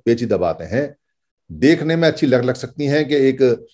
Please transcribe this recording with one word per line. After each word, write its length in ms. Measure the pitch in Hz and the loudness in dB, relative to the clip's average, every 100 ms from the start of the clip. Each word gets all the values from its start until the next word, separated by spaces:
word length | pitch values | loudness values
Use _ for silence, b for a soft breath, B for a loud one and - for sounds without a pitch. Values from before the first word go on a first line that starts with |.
| - | -2
पेचीदा 320 | 117 117 98 | -2 0 -2
बातें 280 | 87 80 82 | -2 -4 -6
हैं, 280 | 113 143 - _ _ _ _ - | -6 -6 -10 _ _ _ _ -16
देखने 460 | 78 139 165 151 165 | 0 2 2 0 0
में 120 | 160 | 0
अच्छी 200 | - 147 | 0 0
लग, 160 | 127 | 2
लग 120 | 127 123 | 0 -4
सकती 300 | 127 - 143 | -8 -6 -2
हैं 220 | 147 139 | -2 0
कि 80 | 147 | 2
एक 240 | 135 131 131 113 - | 2 2 2 0 -6